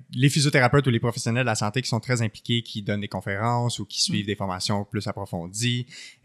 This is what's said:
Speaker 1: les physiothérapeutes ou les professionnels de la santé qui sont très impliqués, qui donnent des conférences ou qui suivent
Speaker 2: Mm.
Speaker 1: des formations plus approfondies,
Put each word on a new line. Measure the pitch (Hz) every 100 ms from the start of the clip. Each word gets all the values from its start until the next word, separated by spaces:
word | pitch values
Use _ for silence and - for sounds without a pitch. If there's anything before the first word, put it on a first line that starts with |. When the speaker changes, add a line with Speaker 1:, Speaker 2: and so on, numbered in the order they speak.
| -
Speaker 1:
les | 123 139
physiothérapeutes | 156 143 143 123 143 135
ou |
les | 113
professionnels | 120 - 117 120
de | 123
la | 107
santé | 104 131
qui | -
sont | 113
très | - 120
impliqués, | 110 - - 120
qui | - 110
donnent | 104 104
des | 101
conférences | 95 104 98 117 120 120 -
ou | 101
qui | -
suivent | - 110 101
Speaker 2:
Mm. |
Speaker 1:
des | 98
formations | 98 90 - 101
plus | 101 104 101
approfondies, | 98 98 90 87 104 120 123 123 - - -